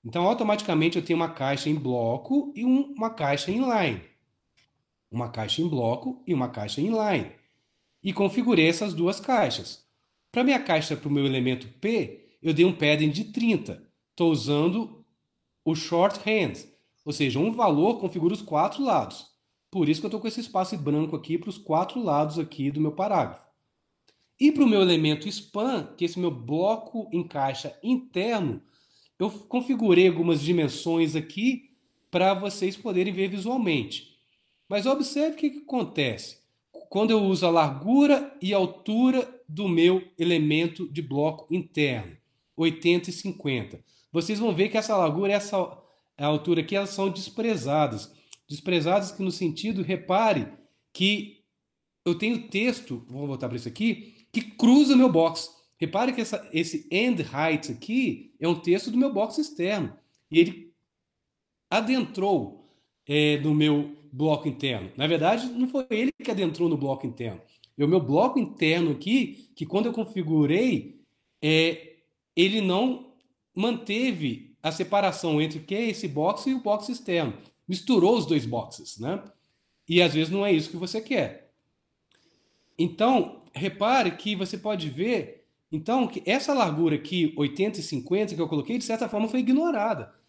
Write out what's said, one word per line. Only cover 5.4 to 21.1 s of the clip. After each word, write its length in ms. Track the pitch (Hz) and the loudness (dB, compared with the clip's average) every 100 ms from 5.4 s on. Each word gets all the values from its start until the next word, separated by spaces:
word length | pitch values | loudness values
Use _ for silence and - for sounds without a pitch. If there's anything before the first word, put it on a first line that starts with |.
| 107 - | -4 -2
em 80 | 170 | -2
bloco 540 | 143 113 127 262 254 - | 0 0 -2 -6 -10 -4
e 80 | |
uma 160 | 151 123 | -2 -2
caixa 320 | 117 104 - | -6 -8 -4
inline. 500 | 180 220 214 165 95 - _ _ _ _ _ _ | -2 0 0 0 -4 -12 _ _ _ _ _ _
E 100 | 196 | -6
configurei 560 | 196 196 202 233 185 160 | 0 0 2 2 6 4
essas 280 | 170 208 160 | 4 -4 -2
duas 240 | 170 202 | -2 -2
caixas. 680 | - 247 151 - 90 - _ _ _ _ _ | 0 2 2 -2 -10 -16 _ _ _ _ _
Pra 120 | 240 | 0
minha 160 | 254 262 | 2 2
caixa, 380 | 269 160 156 147 | 2 0 0 -6
pro 140 | 147 | -2
meu 160 | 143 139 | 0 2
elemento 400 | 135 127 127 113 - | 2 0 -2 -6 -6
P, 460 | 208 226 127 - _ _ | -2 -2 -4 -10 _ _
eu 120 | 160 | -2
dei 100 | 156 | 4
um 80 | 180 | 4
padding 380 | 180 147 151 151 | 4 2 4 2
de 160 | 147 214 | 0 -6
trinta. 600 | - 233 214 104 90 - _ _ - | -2 0 0 -2 -14 -16 _ _ 0
Tô 140 | 170 | 2
usando 760 | 151 113 147 165 196 220 - _ _ _ _ _ _ - | 2 0 2 2 0 -6 -12 _ _ _ _ _ _ -4
o 100 | 160 | -4
shorthand, 800 | - 170 196 196 208 220 143 - - _ _ _ | 0 2 2 2 -2 0 0 -4 -18 _ _ _
ou 80 | - | -8
seja, 260 | 147 143 123 | -2 0 2
um 140 | 196 | 0
valor 480 | 220 214 147 190 233 | 2 2 4 2 2
configura 340 | 190 180 165 | -4 0 0
os 80 | 208 | 0
quatro 400 | - 151 190 233 | -2 0 0 0
lados. 460 | 269 170 101 - - _ _ _ _ | 0 0 0 -10 -18 _ _ _ _
Por 200 | 190 147 | 0 2
isso 100 | 156 | 2
que 80 | 208 | -2
eu 20 | |
tô 120 | 214 | -6
com 60 | 226 | -6
esse 120 | 220 | -8
espaço 380 | 233 185 185 190 | -4 -4 -2 -4
branco 400 | 147 151 156 | -2 -2 -2